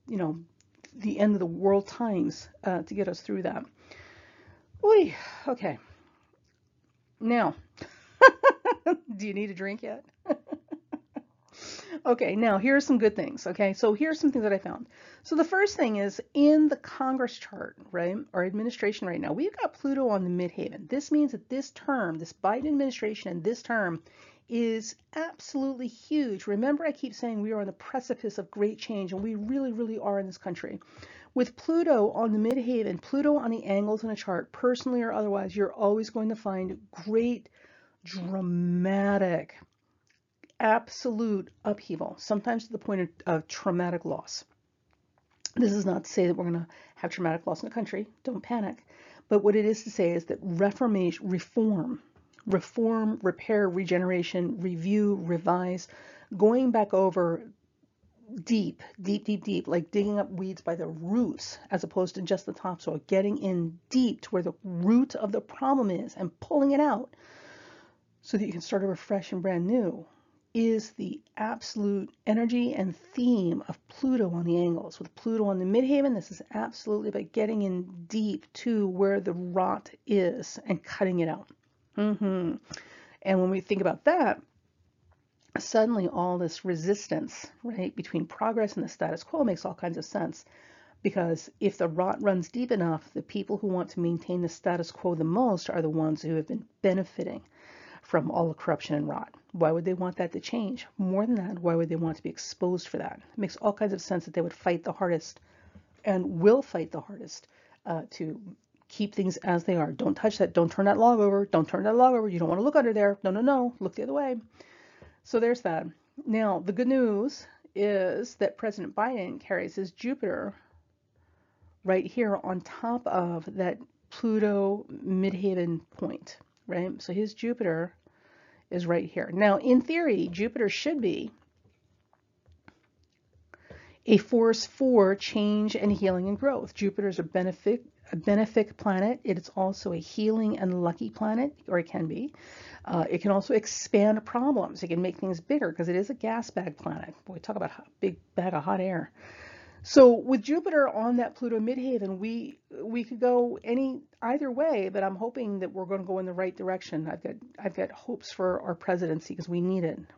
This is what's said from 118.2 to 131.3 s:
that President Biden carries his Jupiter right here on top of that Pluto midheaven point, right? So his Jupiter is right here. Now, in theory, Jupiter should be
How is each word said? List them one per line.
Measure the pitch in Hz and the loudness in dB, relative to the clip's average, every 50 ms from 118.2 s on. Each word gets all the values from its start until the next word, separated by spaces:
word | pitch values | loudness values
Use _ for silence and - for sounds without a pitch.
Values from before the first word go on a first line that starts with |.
| 240 240 - | -4 -6 -4
that | - 202 196 196 - | -2 -2 -2 0 -2
President | - 214 208 202 175 - - | -4 -6 -4 -4 -8 -6 -2
Biden | - 208 - 262 220 180 185 - - | -2 -2 0 -2 -2 -4 -6 -8 -10
carries | - - 196 175 - - - | -6 -4 -2 -2 -2 -4 -4
his | 190 196 180 | -6 -6 -6
Jupiter | - - - 247 277 285 - 185 180 - - 202 196 - _ _ _ _ _ _ _ _ _ _ _ _ _ _ _ _ _ _ _ _ _ - _ _ - | -8 -6 -6 -4 -4 -2 -2 -4 -2 -4 -4 -6 -8 -12 _ _ _ _ _ _ _ _ _ _ _ _ _ _ _ _ _ _ _ _ _ -20 _ _ 0
right | 185 190 190 - | 2 2 2 2
here | 185 - 247 233 208 202 190 - | 0 -2 0 0 0 0 0 -2
on | - 185 180 | -4 -6 -6
top | - - - - - 233 240 247 240 - | -6 -10 -12 -8 -4 -4 -2 -2 -2 0
of | - 185 175 175 170 165 160 - 208 | 0 0 0 0 -2 -6 -8 -8 -6
that | 190 185 180 - - - - _ _ _ _ | -4 -2 -2 -4 -6 -10 -18 _ _ _ _
Pluto | - - - 226 220 214 214 208 202 202 196 196 202 208 - - | -10 -4 -2 0 2 2 2 2 2 2 2 2 0 -2 -6 -10
midheaven | - - - 190 190 185 190 196 190 180 196 196 190 180 175 170 170 160 - _ - - | -14 -8 -4 -2 0 0 2 0 0 0 0 0 0 0 0 0 -2 -4 -6 _ -10 -8
point, | - - - - - - - - - _ _ _ _ - | -6 -6 -6 -8 -14 -16 -20 -20 -20 _ _ _ _ -6
right? | - 175 180 185 - - | -4 -4 -4 -4 -6 -8
So | - - 180 | -8 -6 -4
his | 196 214 208 214 | -4 -4 -4 -6
Jupiter | - - 233 240 240 220 175 160 160 170 180 - _ _ _ _ _ _ _ _ _ _ _ _ _ _ - | -6 -4 -4 -2 -2 0 0 0 -2 -2 -6 -8 _ _ _ _ _ _ _ _ _ _ _ _ _ _ -8
is | 185 180 175 | -6 -4 0
right | 165 175 165 160 165 | 0 0 0 0 -2
here. | - 180 - - 170 | -6 -6 -6 -4 0
Now, | 185 214 208 196 196 | 4 4 6 6 4
in | - 254 247 254 | 6 6 6 6
theory, | 247 - 320 339 349 302 214 180 170 180 | 6 4 0 0 2 2 2 2 0 -2
Jupiter | 170 180 208 240 - - 226 196 | -2 -2 -4 -2 -2 0 0 0
should | - - - 294 330 285 | 0 -2 -2 -2 -2 0
be | 226 185 - - - 220 | 0 0 0 -2 -4 -8